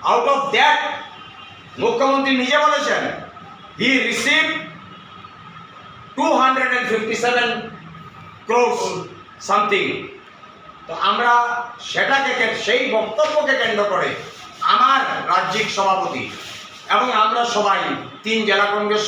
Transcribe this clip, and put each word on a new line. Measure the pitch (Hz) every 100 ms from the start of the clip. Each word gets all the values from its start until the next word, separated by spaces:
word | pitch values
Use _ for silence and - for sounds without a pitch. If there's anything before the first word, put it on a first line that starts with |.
| -
Out | 233 247
of | 277 - 226
that, | 285 302 - - - - - - - - - -
মুখ্যমন্ত্রী | 226 - 269 277 269 262
নিজে | 247 294 302
বলেছেন, | 311 - - - - - - - - - -
he | 240 262 240
received | 220 277 302 311 320 - - - - - - - - - - - - - - - -
two | 311 277
hundred | 262 269 254 247
and | 208
fifty-seven | 220 220 226 240 247 233 220 - - - - - - - - -
crores | 233 240 233 190 185 170 - - - -
something। | 208 - 196 - - - - - - - - - - -
তো | 220 -
আমরা | 220 240 240 240 240 - - -
সেটাকে | - - 269 262 240
কে-, | 226 - -
সেই | 247 - 214
বক্তব্যকে | 220 - 311 302 285 269
কেন্দ্র | 202 208 208
করে | 185 185 - - - - - -
আমার | - - - - - 185
রাজ্যিক | 185 185 202 220 196
সভাপতি | 190 190 - 131 104 - - - - - -
এবং | 202 247 220
আমরা | 214 233 233 208
সবাই | 196 185 180 143 - - 214
তিন | 226 202
জেলা | 202 208 208
কংগ্রেস | 208 214